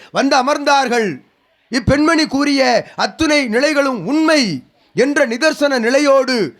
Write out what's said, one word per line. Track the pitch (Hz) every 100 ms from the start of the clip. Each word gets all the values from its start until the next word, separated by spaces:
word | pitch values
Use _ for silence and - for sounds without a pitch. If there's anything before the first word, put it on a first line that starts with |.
| -
வந்து | 185 269 285
அமர்ந்தார்கள். | 254 302 285 277 254 240 208 131 _ _ _ _ _
இப்பெண்மணி | 247 202 277 311 320 311
கூறிய | 269 294 277 254 226 - -
அத்துணை | 180 - 320 294 254
நிலைகளும் | 226 294 285 277 247 170
உண்மை | 302 311 311 226 135 - _ _
என்ற | - 269 294 277
நிதர்சன | 233 311 - 285 262
நிலையோடு | 226 277 294 269 247 247 156